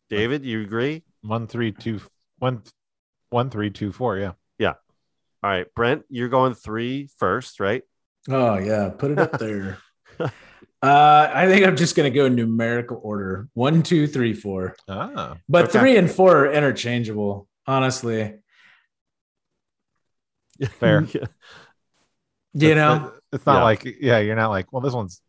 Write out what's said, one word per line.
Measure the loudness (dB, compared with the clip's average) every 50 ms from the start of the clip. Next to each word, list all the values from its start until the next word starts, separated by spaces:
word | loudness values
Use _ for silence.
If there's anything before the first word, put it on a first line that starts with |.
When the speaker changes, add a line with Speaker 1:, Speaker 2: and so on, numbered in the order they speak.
| _ _
Speaker 1:
David, | -4 -2 -2 -2 -2 -4 -4
you | -6 -6 -6 -6
agree? | -6 -4 -4 -4 -4 -4 -8 -12 _ _ _
Speaker 2:
One, | -10 -8 -6 -6 -6 -6
three, | -6 -4 -4 -4
two, | -4 -6 -8 -8 -8 -8 -10 -16 _ _ _ _ _ _
one, | -4 -4 -4 -4 -10 -18 _ _ _ _ _ _ _ _ _ _ _ _
one, | -4 -2 -2 -2
three, | -4 -6 -6 -6
two, | -6 -6 -8 -8 -6
four. | -6 -6 -4 -4 -4
Yeah. | -6 -8 -10 -14 _ _ _ -4
Speaker 1:
Yeah. | -2 -2 -2 -4 _ _ _ _ _ _ _ _ _ _ _ _
All | -4 -2
right, | -2 -2 -4 -6 _ -2
Brent, | 0 0 0 -2 -4 _
you're | -10 -8 -6 -2
going | 0 0 2 0 -2
three | -4 -10 -10 -8 -6 -6 -6 -6 -8 -10 -14 _ _
first, | -2 -2 -2 -2 -4 -10 -8 -4
right? | -2 -2 -2 -4 -6 _ _ _ _ _ _ _ _ -4
Speaker 3:
Oh | -2 0 2 2 0 0
yeah, | -2 -2 -2 -2 -2 -4
put | -4 -4 -4 -4
it | 0 0
up | -2 -2
Speaker 1:
<laughs> | -2 -6
Speaker 3:
there. | -6 -6 -6 -6 -8 -10 -10 -14 -18 _ _ _ _ _ -10 -8 -8 -8 -8 -10 -18 -20 -20 _ -20 _ _ _ 2
Uh, | 4 6 6 8 8 8 8 6 4
I | 2 2 2 4
think | 6 6 4
I'm | 4 4
just | 2 0 0 2
gonna | 0 0 2
go | 2 2 2 2
numerical | 2 2 0 0 -2 -2 -2 -2 -2 -4 -6 -6 -10 -12 -10
order. | -10 -8 -8 -6 -6 -8 -8 -10 -10 _
One, | -2 0 2 2 2 2
two, | 2 2 0 0 0
three, | -2 -2 -2 -2 -2
four. | -4 -8 -8 -6 -6 -6 -8 -10 -14 _ -12
Speaker 2:
Ah, | -10 -10 -10 -10 -10 -10 -12 -12 -14 -14 -4 0
Speaker 3:
But | 2 2 2 4
Speaker 1:
okay. | 2 4
Speaker 3:
three | 4 6 6 4
and | 4 2
four | 2 4 6 6 6 6 6 4
are |
interchangeable, | 2 2 0 0 0 -2 -4 -4 -4 -4 -4 -6 -6 -4 -4 -4 -6 -6 -10 _ _ _ _ -4
honestly. | -2 0 0 0 -2 -4 -4 -4 -4 -4 -4 -6 -8 -14 _ _ _ _ _ _ _ _ _ _ _ _ _ _ _ _ _ _ _ _ _ _ _ _ _ _ _ _ _ _ _ _ _ _ _ _ _ _ _ _ _ _ _ -8 -8 -8 -6 -2
Speaker 2:
Fair. | 2 2 2 2 2 -2
Speaker 1:
<laughs> | -4 -8 -8 -10 -12 _ _ -20 -20 -20 -20 _ _ _ _ _ _ _ _ _ _ _ _ _ _ _ _ _ -4
Yeah. | 2 2 4
Speaker 3:
You |
Speaker 2:
It's | 4
Speaker 3:
know? | 4 4 4 2 2
Speaker 2:
not, | -2 -6 -14 -20 _ _
it's | -10 -4 0
not | 2 4 4
Speaker 1:
Yeah. | 4
Speaker 2:
like, | 4 2 0 -2 -8 -10 -4
yeah, | 0 2 2 2
you're | 2 0 0
not | 0 0 0
like, | -2 -2 -4 -6 -6
"Well, | -6
this | -4 -4 -4
one's, | -4 -6 -8 -12 -18 _